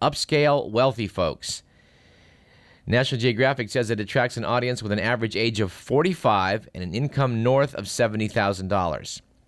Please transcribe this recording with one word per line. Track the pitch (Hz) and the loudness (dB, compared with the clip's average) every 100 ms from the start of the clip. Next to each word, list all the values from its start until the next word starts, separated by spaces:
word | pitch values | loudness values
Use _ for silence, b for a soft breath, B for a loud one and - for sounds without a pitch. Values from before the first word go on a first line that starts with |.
upscale, | 135 143 - 151 147 143 - | -2 -2 0 2 4 2 0
wealthy | 110 135 117 101 | 2 2 0 -4
folks. | - 82 - - - b b b b b b b b b b b b 95 | 0 -2 -2 -8 -12 b b b b b b b b b b b b -2
National | 117 135 123 | 0 0 0
Geographic | 123 110 131 139 104 | 0 2 2 2 -2
says | 131 113 | -2 0
it | 107 | -2
attracts | 104 139 123 - | -2 0 0 -2
an | 92 | -2
audience | 120 123 123 | 0 0 -4
with | 110 | -2
an | 104 | 0
average | 107 123 113 92 | 0 0 -2 0
age | 117 107 | 0 0
of | 98 | -2
forty-five | - - 131 175 170 127 101 92 107 - | -4 0 2 2 2 2 2 2 -2 -4
and | - | -10
an | 90 | -6
income | 101 143 139 131 113 | -2 -2 0 0 2
north | 117 135 139 | 2 4 2
of | - 98 | -2 -6
seventy | - 117 107 107 | 0 0 0 -2
thousand | 113 101 92 92 | 0 0 0 0
dollars. | 98 87 67 - - - _ | 0 0 -2 -8 -14 -18 _